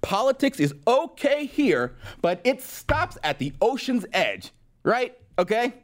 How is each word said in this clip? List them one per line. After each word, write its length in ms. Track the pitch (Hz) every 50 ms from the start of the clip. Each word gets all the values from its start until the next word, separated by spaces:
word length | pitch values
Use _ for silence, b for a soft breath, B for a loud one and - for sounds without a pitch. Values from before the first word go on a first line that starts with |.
| -
Politics 580 | - 190 196 233 269 262 269 - 277 277 -
is 140 | 151 143 143 - -
okay 600 | - 240 269 330 - - - - 285 277 294 294
here, 500 | 269 - - 294 240 165 127 120 123 - B B B B B
but 220 | - 170 180 185 -
it 160 | - 269 -
stops 560 | - - - - - - 294 302 339 349 - - -
at 160 | 151 147 -
the 160 | 127 143 - - 190
ocean's 420 | 226 269 262 - - 254 240 185 - -
edge, 380 | 190 165 113 98 92 - - _ _ _ _ _ _ _
right? 340 | - 208 247 254 240 - - - _ _ -
Okay? 340 | 185 180 214 226 247 294 - -